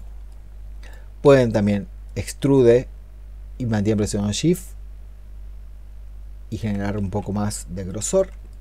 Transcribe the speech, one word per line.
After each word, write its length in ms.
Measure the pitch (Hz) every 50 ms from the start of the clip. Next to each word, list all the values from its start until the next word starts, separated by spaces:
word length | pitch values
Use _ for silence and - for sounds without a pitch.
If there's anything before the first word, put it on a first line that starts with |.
| - - - - - - - - - - - - - - - - - - - - - - - -
Pueden 300 | - 143 139 131 123 117
también 360 | 110 110 101 104 101 101 92 - - - - - -
extrude 720 | - - - - - - 135 139 135 127 117 117 123 131 - - - - - - - - - - - - - -
y 80 | - 127
mantienen 320 | 113 110 107 98 107 110
presionado 340 | 104 104 95 - 104 101 104
Shift 440 | 101 - - 160 180 175 - - - - - - - - - - - - - - - - - - - - - - - - - - - - - - - - - - - - - -
y 80 | 110 104
generar 400 | - 107 101 101 101 101 101 104
un 100 | 98 92
poco 240 | 98 104 95 -
más 340 | 98 104 104 104 - - - -
de 140 | 87 95 95
grosor, 440 | 90 - 107 - - - 294 285 - - - - - - -